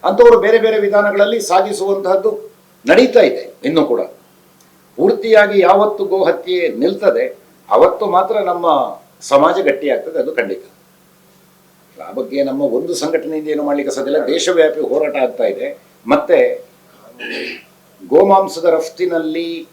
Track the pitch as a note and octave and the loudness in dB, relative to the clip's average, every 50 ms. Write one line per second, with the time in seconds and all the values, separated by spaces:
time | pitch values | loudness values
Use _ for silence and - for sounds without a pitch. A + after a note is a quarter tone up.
0 | - F3+ G3 G3+ A#3+ A#3 A3 - - G#3 A3 A3+ G#3+ A3 A3 G#3+ G3+ G3+ G3+ G#3 | -2 -2 4 6 8 8 8 8 6 4 2 4 2 2 0 0 -2 2 2 2
1 | G3+ G#3 G3 G3 G3+ G#3 A#3 A#3 - - F3+ F#3+ G3 G#3+ G3 - F#3+ G3 G3 G3 | 2 2 2 2 0 0 0 -4 -2 0 0 0 2 0 -4 -6 -2 -2 -2 -2
2 | G3 F#3 F#3 F#3+ - A3 - - - - _ _ _ _ _ _ _ A#2+ D#3+ G#3 | 0 0 -2 0 0 -2 -4 -4 -12 -18 _ _ _ _ _ _ _ 2 4 4
3 | B3+ B3 - A#3 - - - - - - - _ - C3 D#3+ D#3+ - - A#2+ G2+ | 4 4 6 4 4 4 2 -4 -10 -14 -18 _ -8 -2 0 0 0 0 -2 -4
4 | F2 - - _ _ _ _ _ _ _ _ _ _ _ _ _ _ _ _ - | -4 -8 -10 _ _ _ _ _ _ _ _ _ _ _ _ _ _ _ _ -2
5 | D#3 G#3 A#3+ G#3+ G3+ A3+ A3 G#3+ G#3 G3+ G3+ G3 F#3 E3+ F#3+ G3+ G#3 G#3+ G#3 - | 0 0 0 0 0 4 4 4 4 4 4 2 4 4 4 4 4 0 0 -4
6 | G3 - F#3 F#3+ F#3 D#3+ E3+ - - F3 F#3 F3+ E3+ D3+ - G#2+ C3+ E3+ G3 G3 | -4 -4 -2 0 0 0 -2 -2 -4 -4 -4 -2 -2 -4 -4 -2 -2 -2 -2 0
7 | G#3 F#3+ - A#2 B2+ C3 - - _ _ _ _ _ - G2+ A2+ D#3 F#3 - - | 0 0 0 0 -2 -4 -6 -14 _ _ _ _ _ 0 2 4 4 4 2 -2
8 | G#3+ G3 F3+ F3+ F#3+ - A3 G#3 G3 F3 F3 F3 F3 E3+ D3+ C#3 B2+ A2 - - | -4 0 0 0 0 0 -2 -4 -2 -2 -4 -2 0 0 0 0 0 -4 -6 -14
9 | _ _ _ _ - - C#3 C#3+ D3 E3 F3+ F#3+ F#3+ E3+ C3+ - - C#3+ B2 - | _ _ _ _ -6 0 2 2 4 4 2 0 0 -2 -2 -2 -2 -2 -2 -2
10 | - D#3+ D#3+ E3 - C#3+ - B2 F#3+ G3 G2 - - - _ _ _ _ _ _ | -4 -6 -6 -4 -4 -4 -4 -4 -4 -4 -6 -10 -12 -20 _ _ _ _ _ _
11 | _ _ _ _ _ _ _ _ _ _ _ _ _ _ _ _ _ _ _ - | _ _ _ _ _ _ _ _ _ _ _ _ _ _ _ _ _ _ _ -20
12 | - - F#2+ B2 B2 - C3+ C#3 C#3 C3+ C3 C#3 C#3+ B2+ A2+ B2 - - F3 - | -18 -14 -10 -10 -10 -8 -4 -4 -4 -4 -2 -4 -2 -2 -2 -2 -4 -4 -6 -6
13 | D3 D#3 E3 D#3+ D3+ D3+ D#3+ D#3 D3+ D3+ D3+ D3 D3 C#3+ C#3+ C#3+ C#3 C3 - C#3 | -6 -4 -4 -4 -4 -4 -8 -8 -6 -6 -6 -4 -4 -4 -4 -4 -4 -6 -6 -6
14 | C3 C3+ C#3+ D#3 D3 - D3 E3+ - F#3 F3+ E3 D#3+ D3+ - D3+ - - B2 D3+ | -6 -2 -2 -2 -2 -2 -4 -2 -2 -2 2 2 2 2 2 -2 -4 -2 -2 -2
15 | D#3 D3 C#3+ C#3 C3 A#2+ - - A#2 - - - A#2+ C#3+ C#3+ - _ _ _ _ | -2 -2 -2 -2 -4 -4 -2 -2 -4 -4 -4 -4 -8 -10 -10 -14 _ _ _ _
16 | _ A2+ C#3 D3+ - - F3+ C#3+ B2 - - - - _ _ _ _ _ _ _ | _ -2 0 0 2 2 2 2 2 2 0 -6 -12 _ _ _ _ _ _ _
17 | _ - - - - - - - - - - - - _ _ _ _ _ _ _ | _ -20 -20 -18 -14 -12 -12 -10 -10 -12 -14 -16 -20 _ _ _ _ _ _ _
18 | F#2+ F2 - D#3 G3 G3+ G3 G3 F#3+ F#3+ - E3+ E3 F3 D#3+ D#3+ D#3+ - - - | -10 0 2 4 4 6 4 2 2 0 -6 -2 0 0 0 0 -2 -6 -6 -6
19 | F#3 F3 E3+ E3 D#3+ D#3 D#3 E3 E3+ E3+ E3+ E3 E3 D#3+ | -4 -2 -2 -2 -4 -4 -6 -6 -6 -8 -10 -12 -14 -18